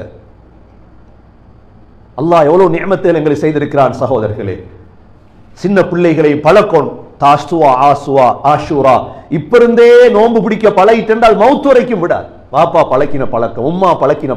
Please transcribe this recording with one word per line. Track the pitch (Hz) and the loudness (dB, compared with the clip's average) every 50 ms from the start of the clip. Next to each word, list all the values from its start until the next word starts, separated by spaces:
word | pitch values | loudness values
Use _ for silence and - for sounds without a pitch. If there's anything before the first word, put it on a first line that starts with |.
| 90 - - - - - - _ - _ _ - - _ _ - - - _ - - _ - _ _ _ _ _ _ - - - _ - - - - _ - - - _ - 123 | -10 -12 -20 -20 -20 -20 -20 _ -20 _ _ -20 -20 _ _ -20 -20 -20 _ -20 -20 _ -20 _ _ _ _ _ _ -20 -20 -20 _ -20 -20 -20 -20 _ -20 -20 -20 _ -10 -6
அல்லாஹ் | 143 170 170 165 151 143 | -2 0 2 2 2 2
எவ்வளவு | 165 185 190 175 160 | 2 2 2 2 0
நிஅமத்துகள் | 165 160 196 190 175 190 175 170 156 | -4 -4 -4 -4 -2 0 -2 -2 0
எங்களுக்கு | 147 156 147 147 165 | 0 -2 -2 -2 -2
செய்திருக்கிறான் | 156 156 147 147 147 - 143 135 123 117 - | -2 -2 -4 -6 -4 0 0 0 0 0 -4
சகோதரர்களே. | 127 123 135 113 110 101 110 - 107 98 90 87 - - - - - - - - - _ - _ _ _ _ - - - - - | -4 -4 -4 -4 -4 -6 -6 -8 -8 -10 -10 -12 -14 -20 -20 -20 -20 -20 -20 -20 -20 _ -20 _ _ _ _ -20 -20 -20 -18 -8
சின்ன | - 185 202 190 165 - | -6 -2 0 0 0 0
பிள்ளைகளை | 170 175 175 170 156 151 156 151 143 - - | 0 0 0 0 0 2 0 0 0 0 0
பழக்கணும். | 151 185 208 196 - 165 156 131 117 - - - - - - | 2 2 2 2 2 0 -2 -2 -2 -8 -14 -20 -18 -8 -2
தாசுவா, | 143 143 147 143 - - 180 165 156 139 127 127 139 143 | 2 2 2 2 0 -4 -2 0 2 2 2 2 2 2
ஆசுவா, | 165 - - 147 135 135 127 117 107 - - 139 | 0 0 -2 -2 0 2 2 2 0 0 -2 -2
ஆஷூரா, | 151 143 151 - 160 139 131 131 123 107 - - - - - - 147 160 | -2 -2 -2 -4 -4 0 2 2 2 2 0 -6 -16 -18 -12 -8 -8 -8
இப்ப | - - 240 240 | -4 2 2 4
இருந்தே | 240 233 233 233 233 240 240 240 247 240 202 | 4 4 4 4 4 6 6 6 6 4 4
நோன்பு | 208 220 240 226 226 180 | 2 0 2 0 -2 -2
பிடிக்க | 226 220 - 220 208 - 185 | -2 -4 0 0 0 2 2
பழகிட்டென்றால் | 190 214 233 226 208 214 220 233 233 220 214 185 | 2 2 2 0 0 -2 -2 2 2 2 2 4
மவுத் | 214 254 294 294 294 277 | 2 2 2 0 0 2
வரைக்கும் | 262 247 226 247 233 180 165 | 2 2 0 -2 -4 -4 -2
விடாது. | 165 143 95 87 - - - - - 120 | -4 -4 -4 -6 -12 -18 -20 -14 -6 -2
வாப்பா | 143 165 165 170 165 143 - | 0 0 0 2 0 0 0
பழக்கின | 127 135 151 - - 135 127 117 - | 0 -2 -2 -2 -2 -4 -4 -4 -4
பழக்கம், | 117 117 110 104 113 117 147 | -4 -4 -4 -6 -6 -6 -6
உம்மா | 170 185 190 180 160 - | -4 -2 0 0 0 0
பழக்கின | 139 135 147 147 - 135 120 | 0 -2 -2 -2 -4 -8 -6